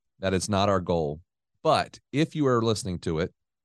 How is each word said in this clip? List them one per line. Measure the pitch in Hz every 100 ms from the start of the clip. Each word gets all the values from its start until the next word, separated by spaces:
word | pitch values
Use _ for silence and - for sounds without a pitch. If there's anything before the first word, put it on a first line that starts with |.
| _ -
That | 95
is | 92 107
not | 98 101
our | 95
goal. | 87 85 73 80 - _ _ _
But | 156 123 - - _
if | 135 160 156
you | 135
are | 117
listening | 113 98 95 87
to | 90 80
it | 90 _ _ _